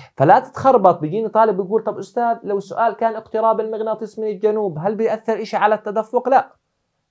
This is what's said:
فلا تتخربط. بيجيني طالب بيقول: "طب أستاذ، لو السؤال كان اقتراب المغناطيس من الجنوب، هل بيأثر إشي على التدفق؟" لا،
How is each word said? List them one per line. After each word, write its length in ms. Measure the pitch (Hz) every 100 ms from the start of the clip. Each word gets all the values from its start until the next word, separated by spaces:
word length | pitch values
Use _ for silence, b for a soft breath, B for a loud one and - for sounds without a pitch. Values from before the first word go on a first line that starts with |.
| B -
فلا 240 | 147 220
تتخربط. 600 | 254 - 269 254 190 165
بيجيني 300 | 156 196 220
طالب 280 | 220 220 190
بيقول: 260 | 185 214
"طب 140 | 220 -
أستاذ، 400 | 196 - 233 233
لو 140 | 202 202
السؤال 360 | 196 202 226
كان 220 | 214 226 220
اقتراب 440 | - 220 226 214
المغناطيس 600 | 220 220 220 220 214 220
من 80 | 220
الجنوب، 500 | 190 214 214 202 151
هل 160 | 180 214
بيأثر 460 | 226 220 220 208
إشي 160 | 220 208
على 180 | 208 214
التدفق؟" 540 | - 208 214 247 247
لا، 260 | 262 - _ _ _ _ _ _